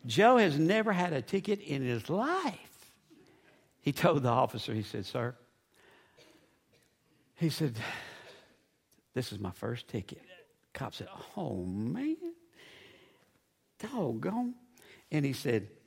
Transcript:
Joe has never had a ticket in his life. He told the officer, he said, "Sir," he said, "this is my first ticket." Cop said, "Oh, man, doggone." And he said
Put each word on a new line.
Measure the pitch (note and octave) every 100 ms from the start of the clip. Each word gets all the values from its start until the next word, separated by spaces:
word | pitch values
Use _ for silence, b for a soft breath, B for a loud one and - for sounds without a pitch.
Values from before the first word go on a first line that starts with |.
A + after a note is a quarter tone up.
Joe | A#2+ A#2 A3 B3+
has | G3 C#3+
never | D#3+ A3 A3
had | F#3 F3+
a | D3
ticket | A2+ G3 G#3 G#3
in | - C#3
his | B2+ A#2+ A2
life. | F3+ C4+ F#4+ D4+ E3+ - - - _ _ - b b b b b _
He | -
told | D3 F3 D3
the | B2
officer, | A#2+ C3 A2+ -
he | A2
said, | G#2 A2+
"Sir," | F#2+ B2 A#2+ B2 _ _ _ b b b b b b b b b _ _ _ _ _ _ _
he | - E3
said, | - D3+ A2 B B B B B B B B B B _ _ _
"this | C3 A#2+
is | G2
my | F#2+
first | - A2 A#2 -
ticket." | A2 - - - F#3 - _ _
Cop | - B2
said, | - F3+ G3 - -
"Oh, | D#3 F#2+
man, | F2+ G2 A2+ G3+ C#4+ E4 F4 E4+ _ B B B B B B B B _ _ _ _ _
doggone." | A3 C4 C#3+ A2+ E3+ A3+ B3 B3 - B B B B
And | D#3
he | C#3
said | C3 C3+ A2+ G2+ -